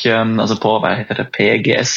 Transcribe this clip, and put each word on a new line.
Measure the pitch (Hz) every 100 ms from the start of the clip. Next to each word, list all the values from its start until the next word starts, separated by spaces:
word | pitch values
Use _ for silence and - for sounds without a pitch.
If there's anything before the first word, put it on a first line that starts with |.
eh, | 120 113 113 113
altså | 107 110
på, | 107 107
hva | - 92
heter | - 107
det, | -
P | - 104 110
G | 113 120
S | 127